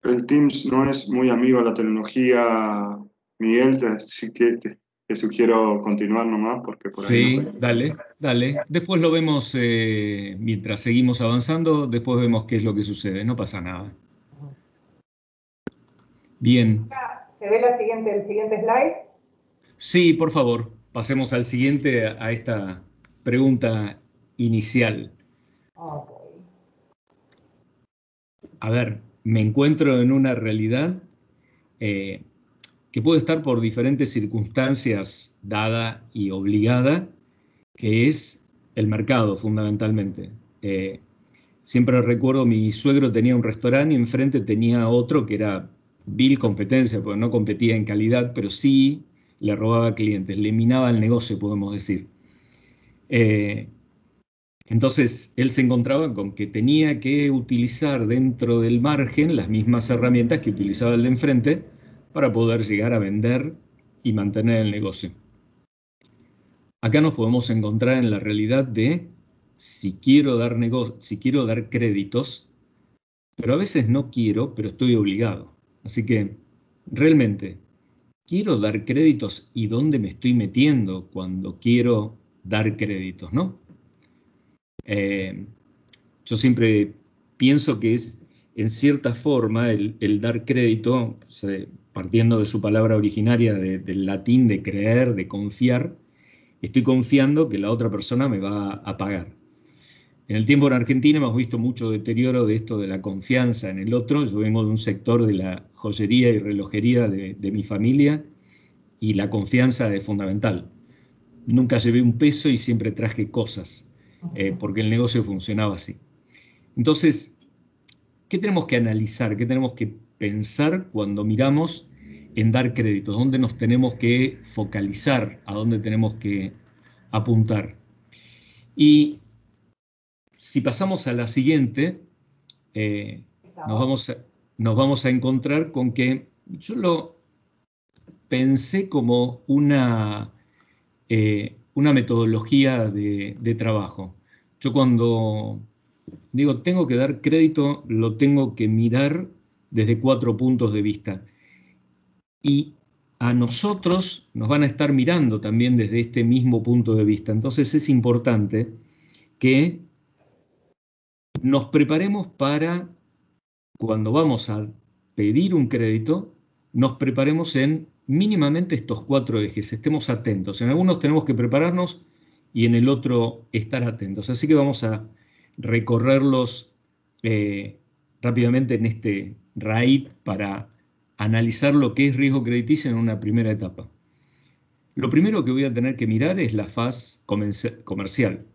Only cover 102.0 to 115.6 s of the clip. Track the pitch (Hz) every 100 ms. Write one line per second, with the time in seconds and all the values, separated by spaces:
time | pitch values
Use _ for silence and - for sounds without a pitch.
102 | 117 113 127 127 110 110 110 110 95 95
103 | 98 95 - 127 123 113 101 95 101 120
104 | 117 143 127 101 107 110 107 110 117 98
105 | - 117 113 95 95 90 - _ 107 101
106 | 104 127 123 107 101 101 98 107 117 123
107 | 113 98 95 - 101 104 95 98 117 135
108 | 143 151 - _ _ _ _ _ _ _
109 | 110 98 98 107 95 123 127 123 113 98
110 | 98 101 95 104 113 90 - _ _ _
111 | _ _ _ - - 123 123 123 117 117
112 | 120 117 147 143 147 120 123 113 104 104
113 | 110 - 101 - 127 - 92 - - _
114 | _ _ 170 - 98 90 104 98 107 113
115 | 120 120 101 95 92 107